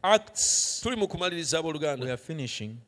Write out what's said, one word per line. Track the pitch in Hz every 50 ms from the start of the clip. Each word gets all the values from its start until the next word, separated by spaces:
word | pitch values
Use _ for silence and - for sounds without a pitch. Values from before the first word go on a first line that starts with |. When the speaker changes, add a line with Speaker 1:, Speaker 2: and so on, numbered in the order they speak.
Speaker 1:
Acts. | - 185 214 214 214 - - - - - - - - - - -
Speaker 2:
Tuli | - 226 254
mu | 226 202 190
kumaliriza, | - 175 180 180 170 170 160 135 160 160
abooluganda. | 160 165 156 151 151 151 143 127 127
Speaker 1:
We | 127
are | 123
finishing. | 120 - - 165 156 135 117 - - 107 107 110 117 113